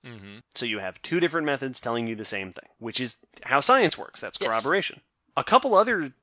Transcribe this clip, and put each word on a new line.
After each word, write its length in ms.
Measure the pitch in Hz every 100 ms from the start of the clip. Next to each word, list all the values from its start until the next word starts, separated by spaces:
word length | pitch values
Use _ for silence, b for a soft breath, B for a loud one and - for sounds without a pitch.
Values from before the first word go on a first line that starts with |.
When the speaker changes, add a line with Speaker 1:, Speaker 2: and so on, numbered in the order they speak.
| 127
Speaker 1:
Mm-hmm. 320 | 113 98 104 -
Speaker 2:
So 100 | -
you 140 | 123 107
have 240 | 95 -
two 180 | - 170
different 240 | 175 160 151
methods 320 | 135 135 127
telling 260 | 123 117 117
you 80 | 110
the 80 |
same 280 | 107 101 95
thing, 160 | 90 - _
which 220 | 113 113
is 160 | 127 - _ -
how 160 | - 139
science 380 | 143 262 220 -
works. 220 | - -
That's 180 | 104 -
Speaker 1:
Yes. 80 | -
Speaker 2:
corroboration. 540 | 113 120 185 - - _ _ _ -
A 80 |
couple 300 | - 240 262
other 400 | 196 220 214 143 -